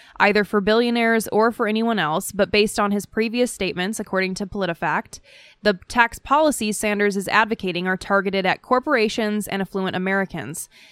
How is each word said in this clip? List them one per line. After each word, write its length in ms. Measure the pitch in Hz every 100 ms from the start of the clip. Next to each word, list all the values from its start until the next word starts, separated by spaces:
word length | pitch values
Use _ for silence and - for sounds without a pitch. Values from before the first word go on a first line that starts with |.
| - -
either 240 | 202 208
for 160 | 202 208
billionaires 680 | 190 220 240 240 226 226 220
or 240 | 208 226
for 160 | 226 214
anyone 320 | 214 226 214
else, 320 | 151 160 -
but 180 | 190 190
based 300 | 208 208 -
on 120 | 208
his 140 | 202 -
previous 460 | - 226 240 247
statements, 480 | - 185 175 185 220
according 340 | 208 190 190 190
to 120 | 202
PolitiFact, 720 | 208 180 165 165 170 - - _ - - _
the 160 | 208 190 -
tax 320 | 240 233 -
policies 580 | - 285 311 - 214 208
Sanders 400 | 214 208 208 196
is 100 | 185
advocating 580 | 208 220 226 190 175 185
are 100 | 185
targeted 480 | - 196 190 190 185
at 160 | -
corporations 840 | - 254 277 262 214 - 214 208 196
and 120 | 196
affluent 360 | 190 196 190 185
Americans. 760 | 185 196 190 165 117 170 - _ -